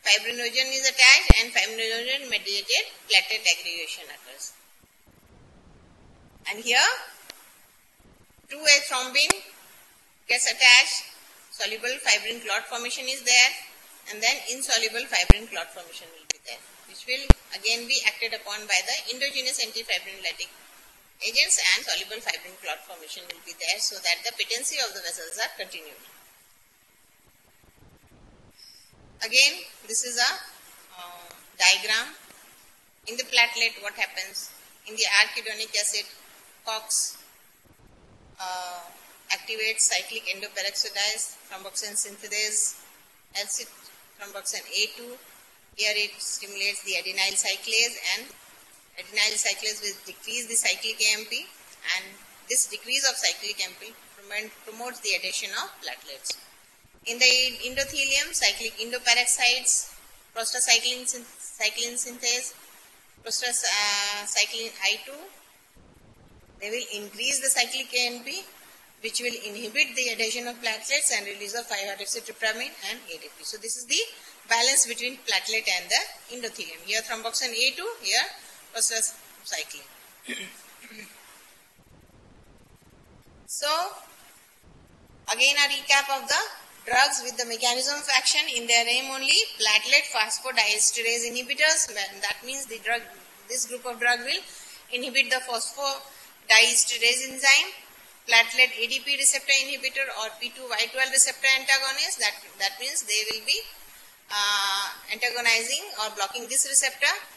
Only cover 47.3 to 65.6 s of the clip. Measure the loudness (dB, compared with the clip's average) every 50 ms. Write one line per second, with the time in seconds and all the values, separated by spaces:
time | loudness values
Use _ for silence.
47.3 | 2 0 0 0 -2 -2 -2 0 2 2 2 2 -2 -6 -4 -4 -4 -4 -4 -12
48.3 | -16 -18 -18 -20 -20 -20 -20 -20 -20 -20 -20 -20 -18 -16 -16 -6 0 0 2 2
49.3 | 2 0 0 0 -2 -2 -4 -4 -4 -4 -6 -8 -8 -8 -10 -12 -14 -12 -10 -8
50.3 | -6 -6 -6 0 0 2 2 2 0 0 -2 -6 -2 0 2 2 2 0 -2 -6
51.3 | -6 -8 -8 -10 -16 -18 -18 -18 -18 -10 -4 -2 -2 -2 -2 -8 -14 -16 -18 -18
52.3 | -18 -18 -6 0 2 2 2 2 -2 -10 -6 -2 -2 0 0 0 0 2 0 0
53.3 | -2 -2 -6 -8 -6 -4 -6 -6 -6 -12 -16 -16 -16 -18 -20 -20 -20 -20 -14 -8
54.3 | -8 -8 -8 -8 -14 -16 -16 -16 -12 -10 -10 -10 -10 -6 -2 -2 -2 -2 -2 -4
55.3 | -4 -4 -4 -4 -4 -6 -6 -6 -8 -12 -10 -10 -10 -10 -12 -16 -16 -10 -8 -8
56.3 | -8 -8 -10 -18 -18 -20 -20 -20 -20 -20 _ -20 _ -14 -8 -8 0 4 4 4
57.3 | 6 4 2 0 -2 -6 -8 -6 -2 -4 -4 -2 -2 -2 -2 0 0 0 0 0
58.3 | -2 0 0 0 0 0 -6 -8 -6 -8 -8 -8 -8 -2 2 2 4 4 4 2
59.3 | 2 4 4 4 2 2 2 2 2 2 0 -4 -10 -16 -18 -20 -20 -20 -20 -12
60.3 | -8 -4 -4 -2 0 0 4 4 4 4 4 0 -4 -2 -4 -6 -6 -6 -10 -14
61.3 | -14 -14 -14 -14 -8 -2 -2 -2 -2 -2 -6 -6 -4 -6 -6 -6 -8 -6 -4 -2
62.3 | -2 -2 -4 -8 -10 -12 -18 -18 -18 -20 -20 -20 -20 -20 -20 -20 -20 -14 -8 -4
63.3 | -4 -2 -2 -2 -2 0 0 0 0 2 2 2 0 0 0 -2 -4 -4 -6 -2
64.3 | 0 0 0 0 0 -8 -8 -8 -8 -2 0 0 0 0 -6 -14 -14 -14 -16 -16
65.3 | -18 -20 -20 -20 -20 -20